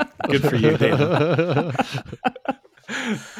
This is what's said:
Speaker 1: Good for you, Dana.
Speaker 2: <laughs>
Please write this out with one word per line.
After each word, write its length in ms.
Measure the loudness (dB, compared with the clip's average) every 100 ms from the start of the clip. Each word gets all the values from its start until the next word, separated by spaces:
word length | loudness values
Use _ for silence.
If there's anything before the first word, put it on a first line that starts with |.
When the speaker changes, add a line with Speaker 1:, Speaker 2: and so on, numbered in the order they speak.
| -6 -6 0
Speaker 1:
Good 140 | 2
for 140 | 2 4
you, 220 | 2 4
Dana. 960 | 2 4 2 2 2 2 2 0 0 -2
Speaker 2:
<laughs> 760 | -4 -6 -10 -6 -6 -4 -8 -8 _ _ -10 -6 -4 -6 -8